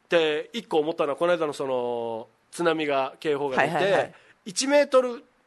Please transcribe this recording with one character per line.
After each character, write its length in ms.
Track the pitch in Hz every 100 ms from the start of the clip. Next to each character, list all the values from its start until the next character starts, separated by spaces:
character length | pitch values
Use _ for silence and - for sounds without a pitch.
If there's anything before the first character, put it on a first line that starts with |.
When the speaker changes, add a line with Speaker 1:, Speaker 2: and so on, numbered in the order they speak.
| -
Speaker 1:
で、 400 | 170 156 151 175
一 120 | 233
個 140 | - 165
思 120 | 151
っ 20 |
た 100 | 170
の 60 | 147
は、 60 | 139
こ 100 | 170
の 60 |
間 140 | 175 156
の 80 |
そ 120 | 139 139
の、 640 | 127 120 120 117 113 117 _ _
津 120 | -
波 220 | 170 160 151
が、 280 | 139 131 -
警 160 | 160
報 140 | 143 143
が 80 | 127
出 60 | 143
て、 60 |
Speaker 2:
は 60 | 165
い 40 |
は 40 | 190
い 40 |
は 60 | 185
い。 140 | 120 - _ _
Speaker 1:
一 220 | 220 - 269
メ 160 | 285
ー 60 | 285
ト 120 | 262
ル 240 | 254 233 - _